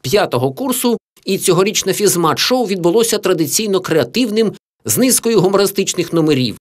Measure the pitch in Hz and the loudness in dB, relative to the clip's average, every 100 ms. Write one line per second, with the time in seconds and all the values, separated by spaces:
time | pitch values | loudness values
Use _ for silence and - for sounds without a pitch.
0 | 127 202 175 127 131 135 269 254 247 226 | 0 0 0 0 -2 -4 -6 -2 -2 -2
1 | _ _ - 190 - 170 196 196 190 185 | _ _ -4 -2 0 2 2 0 -4 0
2 | 202 175 165 143 - 254 220 190 170 196 | 0 2 0 0 0 0 -2 0 2 2
3 | 226 208 190 175 151 - 220 190 - 160 | 0 0 0 0 0 -2 0 -2 0 0
4 | 131 220 247 214 214 - _ _ - - | 0 -2 -2 0 -2 -2 _ _ -6 0
5 | 254 - 226 226 190 196 196 190 190 - | 2 2 2 2 4 2 0 0 -4 -4
6 | 165 165 156 147 123 - | -2 0 2 2 0 -6